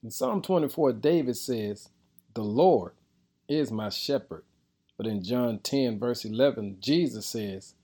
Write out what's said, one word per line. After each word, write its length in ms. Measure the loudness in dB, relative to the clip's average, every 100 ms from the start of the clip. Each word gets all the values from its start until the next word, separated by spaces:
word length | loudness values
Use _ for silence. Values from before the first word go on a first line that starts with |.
In 80 | -12
Psalm 320 | -4 -2 -2
twenty-four, 520 | 0 0 0 2 2
David 440 | 4 2 2 2 -4
says, 520 | -2 -2 -2 -6 -12 _ _ _ _
"The 100 | -6
Lord 500 | -2 4 6 6 2 _ _ _ _ _ _
is 240 | -2 0
my 180 | -2 -6
shepherd." 560 | -6 -2 -2 -4 -16 -16 _ _ _ _ _
But 80 | -4
in 160 | -4
John 360 | -2 0 0 -2
ten, 400 | -2 0 0 0
verse 260 | -2 -4 -4
eleven, 520 | 2 2 2 -6 -6
Jesus 480 | 0 2 2 -2 -6
says 480 | -6 -6 -8 -12 _